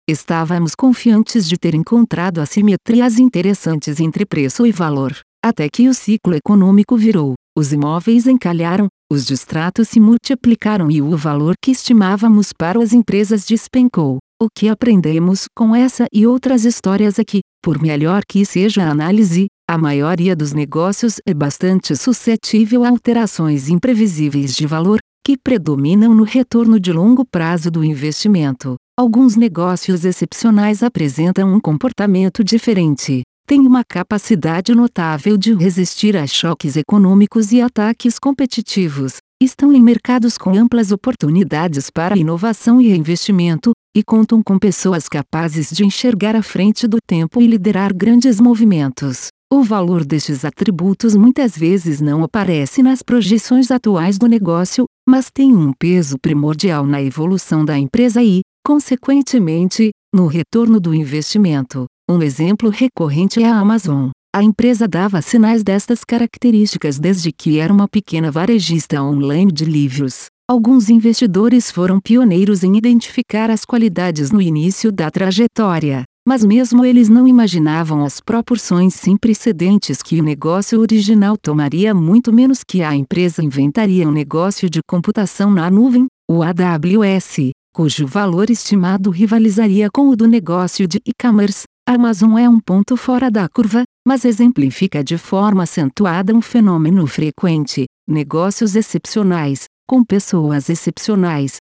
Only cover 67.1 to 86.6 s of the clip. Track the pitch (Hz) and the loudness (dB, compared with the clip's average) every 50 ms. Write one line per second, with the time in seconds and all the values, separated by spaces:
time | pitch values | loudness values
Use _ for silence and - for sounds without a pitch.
67.1 | 196 180 165 165 - - - 165 151 151 160 175 202 202 202 - - 104 - - | -2 -2 -2 -6 -6 -4 -2 -2 0 0 2 2 2 2 2 0 -2 -4 -4 -4
68.1 | 175 160 160 156 135 160 185 226 233 214 165 165 165 160 - - 156 143 139 143 | -4 -4 -2 -2 -2 -2 0 0 0 0 0 0 -2 -4 -2 -4 -4 -4 -2 -2
69.1 | 147 143 143 139 143 165 196 202 156 147 156 165 151 147 143 135 127 139 139 131 | -2 0 0 0 0 2 2 0 0 0 -2 -2 0 0 0 -2 -2 -4 -4 -4
70.1 | - - - - _ _ _ - 254 240 214 240 269 254 202 208 233 226 220 233 | -6 -10 -16 -20 _ _ _ -2 -2 0 2 4 4 4 4 4 4 4 4 2
71.1 | 220 - 254 196 170 190 214 240 - 240 - - - 175 180 185 190 196 - - | 2 2 0 0 2 2 2 2 2 2 0 0 -2 -2 0 0 0 0 0 2
72.1 | 226 254 254 214 170 185 202 202 208 175 185 185 196 220 220 240 240 233 - - | 2 4 4 4 2 2 2 2 0 0 2 2 2 2 2 2 2 2 0 -2
73.1 | - 247 233 - - 214 220 226 220 214 - - 247 233 226 214 165 180 180 180 | -6 -8 -6 -4 -4 -4 -2 -2 -2 -2 -4 -2 0 0 0 0 0 -2 -4 -2
74.1 | 160 151 143 135 214 208 190 165 156 151 160 185 190 - - 220 196 180 160 156 | -2 -2 -2 0 0 2 2 2 0 0 0 -2 -2 -2 -2 -2 -2 -2 -4 -4
75.1 | - 190 196 185 185 202 240 226 - - 220 190 170 160 156 143 135 127 127 - | -2 -2 -2 -2 0 0 0 0 0 -2 -2 -2 -2 -2 -2 -2 -4 -4 -6 -10
76.1 | _ _ - 240 269 247 214 196 214 247 262 233 233 240 254 254 247 247 233 208 | _ _ -4 -2 0 2 2 4 4 2 2 2 2 2 4 4 4 4 6 6
77.1 | 226 247 254 262 254 240 226 196 180 170 151 156 156 165 165 156 156 147 143 139 | 6 6 6 6 6 4 4 2 0 0 0 0 0 -2 -2 -2 -2 -2 -2 -4
78.1 | - - - - 226 233 226 - 247 208 - - 180 180 185 185 - - - - | -6 -8 -6 -4 -4 -4 -2 -2 -4 -4 -2 -2 0 2 2 0 0 -2 0 0
79.1 | 196 - - 226 208 - - 240 196 151 170 190 208 196 - - 135 - - - | 0 2 2 0 -2 0 -2 -4 -2 0 0 2 2 0 0 -2 -6 -8 -6 -4
80.1 | 165 170 151 151 147 139 143 160 175 196 202 - 233 220 226 208 220 214 196 208 | -2 -2 0 -2 -2 -4 -4 -4 -2 -2 -2 -2 0 0 2 2 2 2 2 4
81.1 | 226 208 196 202 214 - - 151 151 151 147 139 143 170 202 220 208 175 160 165 | 4 4 2 2 0 -2 -4 -2 -2 -2 -2 -2 -2 -2 0 0 0 0 0 2
82.1 | 202 240 247 240 220 240 262 269 269 - - - - 185 165 151 147 143 135 - | 2 2 2 2 2 4 4 2 0 -2 -4 -4 -4 -2 -2 -2 -2 -4 -4 -4
83.1 | 190 175 180 175 160 - 160 143 127 139 139 147 143 233 214 196 185 185 165 151 | -2 -2 -2 -2 -2 -2 -4 -2 -2 -2 -2 -2 0 0 0 0 0 0 0 0
84.1 | 147 151 143 143 147 160 175 196 202 - 196 180 156 160 - - 185 175 - 214 | 0 -2 -4 -4 -4 -4 -2 -4 -4 -4 -4 -4 -4 -4 -6 -4 -4 -4 -2 -2
85.1 | - 220 196 - - - 196 208 202 175 160 180 190 208 240 269 240 247 262 262 | -2 -2 -4 -4 -4 -2 0 2 2 2 2 2 2 2 4 4 2 2 0 0
86.1 | - _ _ - 165 170 160 170 185 175 | -4 _ _ -2 -2 0 0 0 0 0